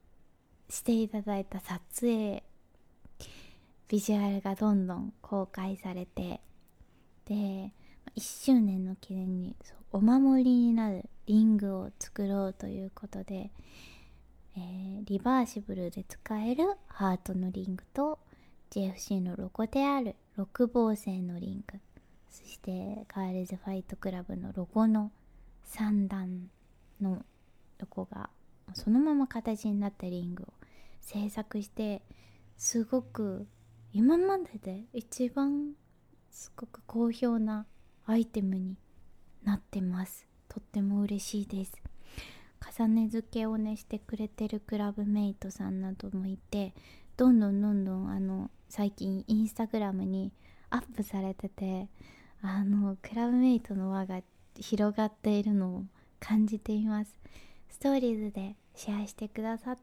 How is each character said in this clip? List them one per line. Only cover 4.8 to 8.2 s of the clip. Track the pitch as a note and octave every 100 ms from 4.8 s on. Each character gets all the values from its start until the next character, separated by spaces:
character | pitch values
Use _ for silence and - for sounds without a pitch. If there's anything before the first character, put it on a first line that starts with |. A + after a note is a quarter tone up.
| F3+
ど | F3+
ん | G3+ -
公 | - G3+ F#3
開 | - F#3+ F#3+
さ | F#3+
れ | F3+ F3+
て、 | - F3+ - - - - - - _ _ - -
で、 | G#3 G3 F#3+ G3+ - - - -
一 | A3+